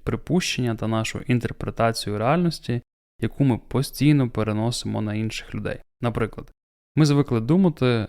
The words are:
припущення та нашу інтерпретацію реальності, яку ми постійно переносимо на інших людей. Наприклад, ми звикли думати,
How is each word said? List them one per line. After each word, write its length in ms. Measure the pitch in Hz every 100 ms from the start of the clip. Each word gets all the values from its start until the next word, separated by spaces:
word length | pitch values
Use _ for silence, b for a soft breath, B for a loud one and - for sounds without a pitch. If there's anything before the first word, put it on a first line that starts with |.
припущення 720 | - 110 - - - - 123 110
та 120 | 110
нашу 320 | 113 110 101
інтерпретацію 1000 | 113 123 113 - 110 - 113 113 - 104
реальності, 640 | 117 165 175 - - 120 - _ _ -
яку 220 | 113 -
ми 140 | 139 110
постійно 720 | - - 143 - 147 147 120
переносимо 720 | 110 107 107 113 - 110 107
на 140 | 107 104
інших 400 | 110 - - 110
людей. 240 | 104 - - -
Наприклад, 500 | 120 107 110 - - _ _ _ _ 139
ми 100 | 151
звикли 340 | 143 139 117
думати, 680 | 113 175 185 - 127 117